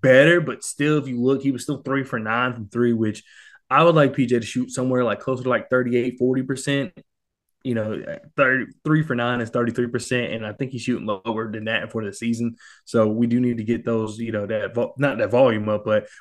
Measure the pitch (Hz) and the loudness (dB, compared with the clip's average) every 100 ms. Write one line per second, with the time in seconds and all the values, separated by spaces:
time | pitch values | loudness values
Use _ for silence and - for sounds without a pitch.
0 | 131 131 151 175 147 117 - - 147 151 | 6 8 8 6 2 -6 -8 -2 0 0
1 | 131 120 127 139 139 123 - 139 - 135 | 0 -2 0 2 0 -2 -4 -6 -4 -4
2 | 131 120 110 113 127 117 104 120 120 117 | -4 -6 -2 0 0 -4 -6 0 2 2
3 | 110 101 - - - - - 135 165 160 | 0 -4 -12 -20 -20 -20 0 4 6 6
4 | 139 135 120 120 113 127 123 - 127 127 | 4 2 0 0 0 -4 -4 -4 -2 0
5 | 120 101 - 127 127 120 - 127 123 120 | 0 -2 -4 -4 0 -2 2 0 2 0
6 | 120 123 127 131 131 131 - 139 135 - | 0 0 0 0 -2 -4 -2 -2 -4 -10
7 | - _ _ _ _ _ 131 113 107 92 | -20 _ _ _ _ _ -4 -2 -4 -6
8 | - - - - 135 131 113 - 151 156 | -8 -12 -8 0 2 2 -2 -6 0 2
9 | 156 120 120 120 113 123 120 117 120 120 | 2 -2 0 -2 -2 0 0 0 -2 -4
10 | - 123 120 113 107 107 131 127 117 120 | -2 -4 -2 -6 -8 -6 -8 -6 -4 -4
11 | 107 101 117 110 113 107 107 110 107 117 | -4 -6 -4 -6 -6 -6 -4 -4 -4 -6
12 | 104 98 117 113 117 117 - - - 117 | -8 -6 -4 -2 -4 -8 -16 -20 -2 2
13 | 107 110 120 120 123 117 107 113 113 113 | 2 2 2 2 0 -2 -2 -4 -2 -2
14 | 107 104 113 107 101 110 98 117 123 - | -4 -6 -6 -4 -4 -4 -4 -4 -4 -2
15 | 143 117 104 120 135 107 104 107 107 107 | -2 0 0 4 4 2 -2 -2 0 0
16 | 104 - | -2 -8